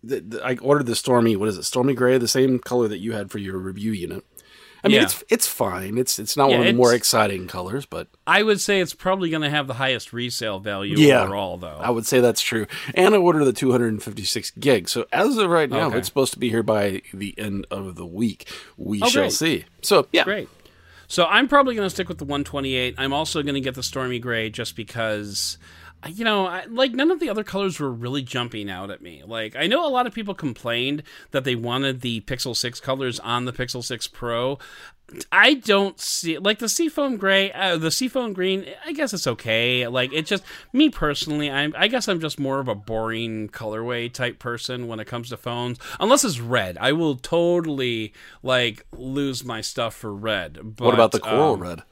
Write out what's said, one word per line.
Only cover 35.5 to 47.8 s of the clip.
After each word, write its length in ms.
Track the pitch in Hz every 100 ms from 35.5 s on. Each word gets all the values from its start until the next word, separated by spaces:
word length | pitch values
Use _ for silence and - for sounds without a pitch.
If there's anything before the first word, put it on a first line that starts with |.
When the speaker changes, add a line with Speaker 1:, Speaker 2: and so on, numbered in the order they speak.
Speaker 2:
don't 440 | 285 226 196 196 -
see, 400 | - - 170 156
like, 220 | 190 214
the 80 | 226
seafoam 480 | - 330 - 277 226
gray, 340 | 196 196 196
uh, 280 | 151 190 170
the 120 | 160
seafoam 420 | - 254 262 233
green, 340 | 185 185 190 180 294 302
I 60 |
guess 200 | 302 277
it's 140 | 190 -
okay. 600 | 113 113 113 117 127 120
Like, 240 | 127 131
it 140 | 147 156
just, 180 | 196 - - -
me 160 | 254 302
personally, 600 | - 151 147 - 151 147
I'm, 240 | 135 147 135
I 120 | 196
guess 180 | 247 220
I'm 140 | 175
just 180 | 160 -
more 220 | 135 135
of 80 | 127
a 80 | 104
boring 720 | 104 110 110 113 113 110 107
colorway 640 | - 110 110 117 120 120
type 260 | - 123 -
person 480 | 127 120 - 127 120
when 140 | 110
it 60 | 107
comes 240 | 120 120
to 60 | 117
phones, 420 | 123 120 123 120 - -
unless 260 | 208 277
it's 140 | 240 127
red. 400 | 117 123 95 85
I 140 | 120
will 240 | 156 160 127
totally, 960 | - 170 170 175 165 139